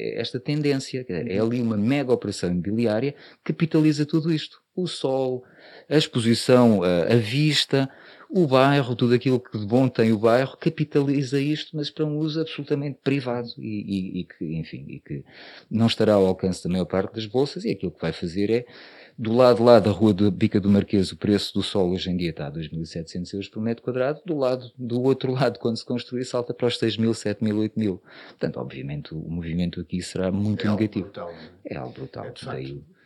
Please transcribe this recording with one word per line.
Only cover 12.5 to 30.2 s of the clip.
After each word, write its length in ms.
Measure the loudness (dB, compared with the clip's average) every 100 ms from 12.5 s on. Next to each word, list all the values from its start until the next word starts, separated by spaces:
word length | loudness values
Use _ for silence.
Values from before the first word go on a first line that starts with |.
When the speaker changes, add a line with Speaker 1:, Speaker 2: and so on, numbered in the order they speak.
| -8 -4 -4 -4 -6
Speaker 1:
privado 460 | -2 -2 -2 -6 -8 -10
e, 240 | -8 -8 -4 -4 -4 -8
e, 40 |
e 20 |
que, 220 | -10 -10 -6 -6
enfim, 300 | -8 -12 -14
e 140 | -16
que 240 | -12 -12 -14 -20 -20 -20 _
não 180 | 0 0
estará 260 | 2 4
ao 120 | 6 4
alcance 380 | 2 -4 -4
da 60 | -4
maior 160 | -2 0
parte 300 | -2 -2 -8
das 100 | -4
bolsas, 400 | -2 -2 -4 -6
e 60 |
aquilo 200 | -4 -6
que 80 | -6
vai 140 | -8
fazer 360 | -6 -6 -2 0
é, 160 | -2 -4 -16 -20 -20 -20 -8
do 180 | 0 6
lado 260 | 6 8
lá 160 | 8 8
da 140 | 8
Rua 220 | 4 4
da 180 | 6 2
Bica 300 | 2 2 2
do 80 | 4
Marquês, 420 | 4 4 0 0
o 60 | -2
preço 360 | 0 2 0
do 80 | -4
solo 320 | -2 0 0
hoje 160 | 0 -2
em 60 | -2
dia 140 | -4
está 180 | -4 -8
a 20 |
dois 220 | -8 -8
mil 100 | -8
e 40 | -8
setecentos 480 | -10 -10 -10 -8
euros 160 | -8 -8
por 120 | -6
metro 220 | -6 -4
quadrado, 380 | -6 -4 -4 -4 -6
do 120 | -2
lado, 340 | -2 -2 -8 -12
do 240 | -4 0
outro 320 | 2 2 0
lado, 260 | 0 0 0
quando 160 | -4 -4
se 80 |
construir, 400 | -4 -6 -6 -8
salta 300 | -4 -4 -6
para 140 | -2 -2
os 120 | 0
seis 160 | -2 0
mil, 180 | 0
sete 300 | 0 -4 -2
mil, 140 | -2 0
oito 200 | -2 -2
mil. 240 | -2 -4 -10 -20 -20
Portanto, 260 | -8 -6 -6
obviamente, 580 | -10 -10 -10 -10 -10
o 60 | -10
movimento 640 | -8 -8 -4 -2 -4 -4
aqui 200 | -8 -8
será 300 | -6 -4